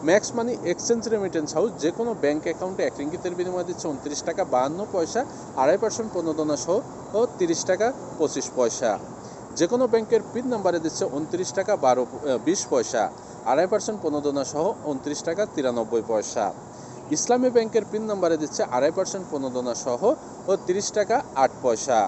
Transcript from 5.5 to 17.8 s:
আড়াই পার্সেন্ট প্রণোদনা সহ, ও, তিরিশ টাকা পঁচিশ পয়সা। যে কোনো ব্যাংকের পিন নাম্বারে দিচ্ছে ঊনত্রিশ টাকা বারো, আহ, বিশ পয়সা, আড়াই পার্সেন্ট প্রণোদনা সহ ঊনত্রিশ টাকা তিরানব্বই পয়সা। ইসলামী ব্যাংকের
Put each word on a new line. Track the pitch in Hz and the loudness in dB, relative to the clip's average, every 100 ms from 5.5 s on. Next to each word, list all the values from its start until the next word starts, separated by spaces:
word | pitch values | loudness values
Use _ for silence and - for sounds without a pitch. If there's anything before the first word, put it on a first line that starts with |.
| - | 2
আড়াই | 135 196 | 4 6
পার্সেন্ট | 220 - 220 | 2 -2 -4
প্রণোদনা | 185 165 156 151 147 | -2 -2 0 0 -2
সহ, | - 190 269 - - 202 | 0 0 0 -12 -4 0
ও, | 233 - | 0 2
তিরিশ | 175 160 - | 0 2 0
টাকা | 185 220 269 - - | 2 2 0 -10 -2
পঁচিশ | 147 - 123 - | 0 0 -4 2
পয়সা। | 120 - 120 98 - - - - - - | 2 2 0 0 -4 -14 -14 -14 -12 0
যে | 170 | 2
কোনো | 240 254 | 4 4
ব্যাংকের | 226 220 226 - | 2 4 0 0
পিন | 226 247 | -4 -2
নাম্বারে | 233 185 170 | 0 2 2
দিচ্ছে | 160 - 143 131 | 0 -2 -2 -2
ঊনত্রিশ | 156 175 185 - | -2 -2 -2 -2
টাকা | 190 202 | 0 4
বারো, | 131 123 | 4 4
আহ, | 120 127 147 123 117 | 2 -2 0 0 2
বিশ | 196 - | 0 2
পয়সা, | 139 113 120 95 - - - - | 2 2 0 0 -2 -16 -8 2
আড়াই | 135 185 | 4 4
পার্সেন্ট | 214 196 208 | 2 0 -4
প্রণোদনা | 170 147 143 139 131 | -2 0 0 -2 -2
সহ | 147 170 - 151 | 0 -2 -2 -4
ঊনত্রিশ | 135 147 147 - | -4 -4 -4 -4
টাকা | 165 208 - | -2 -2 0
তিরানব্বই | 131 120 110 117 110 | 0 0 0 0 2
পয়সা। | 110 101 - 101 - - - - - - | 0 0 -2 -2 -4 -14 -16 -14 -14 -4
ইসলামী | 202 - 247 254 | -2 2 4 6
ব্যাংকের | 233 220 226 | 4 4 0